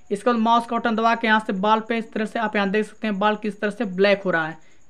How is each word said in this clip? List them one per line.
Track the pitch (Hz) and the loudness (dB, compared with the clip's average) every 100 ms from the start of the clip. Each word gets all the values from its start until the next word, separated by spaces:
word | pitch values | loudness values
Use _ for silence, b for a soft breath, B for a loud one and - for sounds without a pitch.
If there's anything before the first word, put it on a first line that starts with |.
| b | b
इसके | 202 - | -4 0
बाद | 240 | 2
माउस | 226 233 233 | 4 2 2
का | 233 | -2
बटन | 240 226 | -2 0
दबा | 226 | 2
के | 226 226 | 2 2
यहाँ | 220 | 2
से | 220 | 0
बाल | 196 208 220 | -2 2 2
पे | 220 233 | 0 -4
इस | 226 | -4
तरह | 214 214 | -6 -6
से | 233 | -4
आप | 214 208 | -2 0
यहाँ | 196 | 0
देख | 214 208 | 0 -2
सकते | - 220 | -4 -6
हैं | 196 | 0
बाल | 208 214 | 0 0
किस | 214 196 | -4 -4
तरह | 208 | -4
से | 202 214 | -4 -4
ब्लैक | 180 202 196 | 2 2 2
हो | 190 | 2
रहा | 165 160 | -2 -2
है, | 165 b b b | -8 b b b